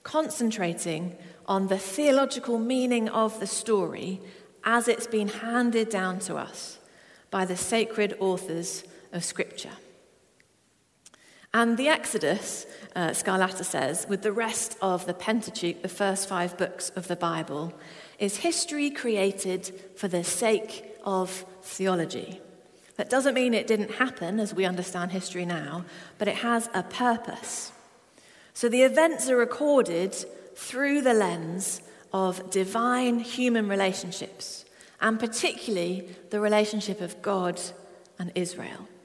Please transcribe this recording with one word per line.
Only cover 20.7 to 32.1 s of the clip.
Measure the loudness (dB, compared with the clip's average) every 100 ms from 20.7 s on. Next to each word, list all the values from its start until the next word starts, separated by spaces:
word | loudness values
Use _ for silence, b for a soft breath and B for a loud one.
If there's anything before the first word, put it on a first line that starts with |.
| -10 -14 -10 -2
of | -2 -2 -6 -10 -14
theology. | -10 -2 2 2 0 -6 -10 -14 -16 -20 -20 B B -8
That | 0
doesn't | 2 4 4
mean | 4
it | 2 2
didn't | 0 0
happen | 0 -2 -2 -4 -2
as | 0 0
we | 0
understand | 0 -4 -4 -4
history | -4 -6 -6 -4
now, | -4 -6 -8 -10 B B -4
but | -2
it | 0
has | 2 2 2
a | -4
purpose. | -4 0 2 2 -2 -10 -8 -8 -8 -14 -20 -20 _ B B B B -2
So | 2
the | 6
events | 6 8 4 4 2
are | 4
recorded | 4 2 6 6 6 2 0 -2 -10 B B -10
through | -8 0 2 4
the | 6
lens | 4 4 0 -4 -4 -4 -6 B B B